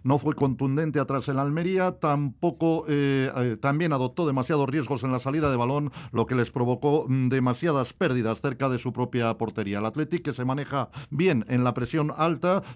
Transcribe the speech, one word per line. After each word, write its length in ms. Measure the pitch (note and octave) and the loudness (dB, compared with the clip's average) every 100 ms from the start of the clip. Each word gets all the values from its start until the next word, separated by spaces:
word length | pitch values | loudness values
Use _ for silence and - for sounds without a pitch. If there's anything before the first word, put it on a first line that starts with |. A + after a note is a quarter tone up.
No 160 | B2+ C#3+ | 0 2
fue 160 | D3 D3 | 2 0
contundente 640 | C#3 B2 C3+ C#3 D#3+ D3 | 0 2 0 0 0 0
atrás 260 | C3+ C3+ C3 | 0 -2 -2
el 120 | C3+ | -2
Almería, 600 | C#3 D3+ E3+ F#3 F#3 F3+ | 0 -2 0 2 0 0
tampoco, 840 | D#3 C#3+ C#3+ - F3 E3 E3 D#3+ - | 0 2 0 0 -2 2 2 2 0
eh, 420 | C#3+ C#3 C3+ C3 C3 | 2 4 2 2 0
eh, 220 | B2 A2 | 0 0
también 320 | C#3 D3 F3 | 0 2 2
adoptó 340 | C#3 B2+ D3 D#3+ | 2 0 0 0
demasiados 440 | C3+ B2+ D#3 B2+ | 0 0 2 2
riesgos 340 | D#3 A#2 C3 | 0 -2 -2
en 80 | C3 | 0
la 80 | B2+ | -2
salida 320 | C3+ D3+ D3+ | -2 0 0
de 60 | B2+ | 2
balón, 340 | A#2+ D3 D3 - - | 0 0 -2 -6 -6
lo 140 | A2+ A2 | -2 0
que 80 | B2+ | 0
les 140 | A#2 | 0
provocó, 580 | C3 B2 B2 D3 D3+ D3 | 0 0 2 2 2 2
mm, 180 | C3 B2+ | 0 2
demasiadas 640 | C3 B2+ A#2+ E3+ C#3+ A#2+ | 2 2 0 0 0 0
pérdidas 480 | - F3 B2 A2 A2+ | -2 0 0 0 -2
cerca 300 | C#3 B2 C#3 | -4 -2 -2
de 100 | B2 | -2
su 140 | B2+ | -2
propia 440 | B2 B2 B2 A#2 A2 | -2 -2 0 0 0
portería. 420 | A2+ G2+ G2+ G2+ | -4 -4 -4 -2
El 60 | A2 | -2
Athletic, 380 | C#3+ D#3 F3 | -2 -2 -2
que 100 | D3 | -4
se 120 | B2+ B2+ | -4 -4
maneja 460 | C3+ C#3 C#3 A#2 - C3+ | -4 -4 -4 -4 -8 -8
bien 340 | C#3 F#3 C3+ G#2 | 0 2 2 2
en 160 | B2+ B2 | 2 2
la 80 | |
presión 400 | B2 A#2+ D#3 D3+ B2+ | 0 -2 -2 -2 0
alta, 480 | D#3+ D#3+ F3+ G3 G3 | -2 0 0 0 -2